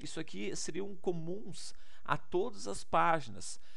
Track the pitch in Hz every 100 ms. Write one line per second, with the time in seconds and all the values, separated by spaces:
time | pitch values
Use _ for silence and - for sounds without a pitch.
0 | 147 - - 185 208 - - 165 202 196
1 | - 175 160 196 - - - - - -
2 | - 143 - 180 226 202 - 196 - 175
3 | 170 160 123 95 - - -